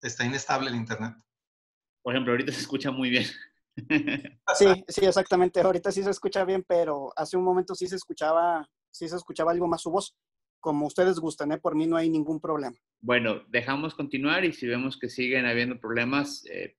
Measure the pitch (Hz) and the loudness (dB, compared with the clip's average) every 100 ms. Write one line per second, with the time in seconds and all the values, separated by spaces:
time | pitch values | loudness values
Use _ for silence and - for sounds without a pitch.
0 | 123 - 123 135 - 135 131 120 113 110 | -8 -4 -2 -2 -2 -2 -2 -4 -4 -6
1 | 113 113 _ _ _ _ _ _ _ _ | -6 -10 _ _ _ _ _ _ _ _
2 | 123 127 123 120 117 - 110 135 139 131 | -4 -2 0 0 0 -6 -4 -4 -4 -2
3 | 127 123 110 - - _ _ - 107 151 | 0 0 0 -8 -20 _ _ -12 -2 0
4 | 147 143 - - - - 196 185 - 170 | 0 -6 -8 -10 0 6 6 6 0 0
5 | 196 180 185 180 180 180 180 175 196 185 | 2 4 4 4 4 4 2 2 0 -2
6 | 196 185 196 196 185 190 185 175 160 143 | -2 -2 -2 -2 0 -2 2 2 2 -2
7 | 135 - 156 185 185 180 180 185 180 185 | -6 -6 -2 0 2 2 0 -4 -6 -8
8 | - 165 156 165 175 165 147 _ _ - | -10 -4 0 2 2 0 -4 _ _ -12
9 | 165 175 - - 160 170 175 170 170 180 | -8 -8 -8 -2 0 2 0 -2 -2 -2
10 | 202 _ _ _ _ _ 160 147 147 - | -4 _ _ _ _ _ -2 0 0 2
11 | 185 170 160 151 147 156 175 156 160 165 | 2 2 -2 -4 -4 -2 0 0 2 2
12 | 165 160 151 156 165 151 131 123 _ _ | 2 2 0 -2 -2 -4 -4 -10 _ _
13 | 113 123 113 104 - 120 117 139 160 - | 0 2 2 -2 -2 -2 0 -2 -2 -6
14 | 139 135 143 170 180 156 120 120 131 - | -6 -2 0 2 0 -2 -2 -2 -2 -6
15 | 120 - 127 131 123 120 120 123 110 117 | -8 -4 0 0 2 0 0 -2 -4 -2
16 | 120 139 143 - - 92 87 | 0 0 -2 -6 -12 -10 -10